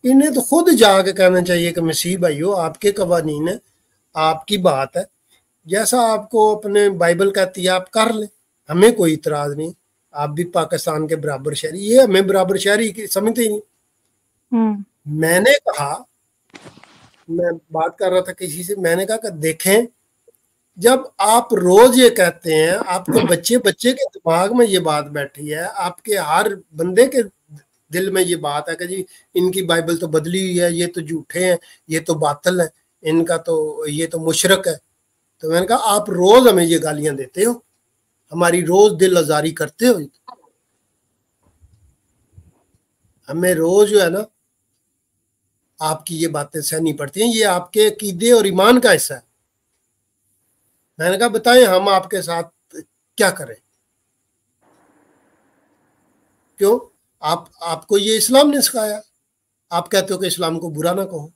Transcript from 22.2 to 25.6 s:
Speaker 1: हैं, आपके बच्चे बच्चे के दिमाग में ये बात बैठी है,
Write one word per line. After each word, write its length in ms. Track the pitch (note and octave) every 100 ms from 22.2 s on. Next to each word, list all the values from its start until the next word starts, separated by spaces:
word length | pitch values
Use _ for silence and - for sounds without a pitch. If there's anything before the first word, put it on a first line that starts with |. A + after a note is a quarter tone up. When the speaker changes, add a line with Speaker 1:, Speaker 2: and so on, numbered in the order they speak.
| F3 - E3+
Speaker 1:
हैं, 180 | D#3 D#3+
आपके 540 | G3 F#3+ F3+ F3+ - F3
बच्चे 320 | E3+ - A#3+
बच्चे 360 | G3+ - A#3+
के 120 | C4 C4+
दिमाग 480 | - E3 E3 G3
में 120 | B3 A#3
ये 140 | F#3
बात 260 | D#3+ D3+ D3
बैठी 440 | D3 C#3 C#3+ D3
है, 140 | D3+